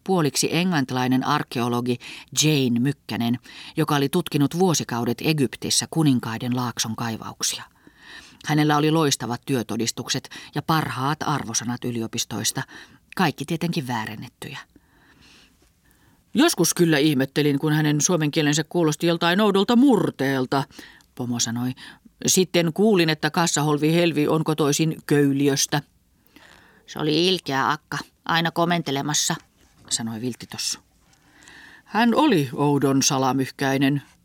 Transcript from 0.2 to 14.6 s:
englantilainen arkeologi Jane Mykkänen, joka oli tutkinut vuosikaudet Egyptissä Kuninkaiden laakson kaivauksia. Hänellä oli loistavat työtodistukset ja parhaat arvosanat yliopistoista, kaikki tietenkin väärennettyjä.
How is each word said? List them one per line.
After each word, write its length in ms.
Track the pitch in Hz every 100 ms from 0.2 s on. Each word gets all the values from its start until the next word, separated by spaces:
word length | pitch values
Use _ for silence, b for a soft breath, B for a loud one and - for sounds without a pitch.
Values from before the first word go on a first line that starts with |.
| 147 - - 156
englantilainen 680 | 185 165 131 127 127 127
arkeologi 720 | 131 147 147 131 120 120 123 120 B B B 127
Jane 360 | 151 151 131 117
Mykkänen, 600 | 135 - - 107 117 123 B B B -
joka 180 | 151 147
oli 140 | 139
tutkinut 500 | 180 - 147 139 170
vuosikaudet 580 | 185 147 120 117 120 117
Egyptissä 640 | - 156 123 - - - 120
Kuninkaiden 640 | 165 156 123 117 113 123 127
laakson 400 | 123 - 110 110
kaivauksia. 680 | 117 113 - - - - - B B B B B B B -
Hänellä 320 | 151 151 147
oli 140 | 151
loistavat 500 | 160 147 - 117 120 -
työtodistukset 840 | 135 104 107 113 - 123 143 - B B 151
ja 60 |
parhaat 640 | - 160 139 117 135 151
arvosanat 600 | - 139 104 113 117 120 127
yliopistoista, 800 | 117 113 113 - 110 110 - - B B B _ -
kaikki 300 | 175 - 139
tietenkin 420 | 165 175 170 127
väärennettyjä. 720 | 120 107 110 117 _ - 135